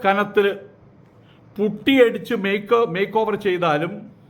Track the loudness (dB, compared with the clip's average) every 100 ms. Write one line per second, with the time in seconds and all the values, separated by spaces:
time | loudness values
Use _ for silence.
0 | 0 0 0 0 0 -2 -10 -20 -20 _
1 | _ _ _ _ -14 -4 -4 -2 2 6
2 | 4 2 -4 -4 -2 -2 0 2 2 -2
3 | -2 -2 -2 -2 -2 0 0 0 -2 -8
4 | -16 -20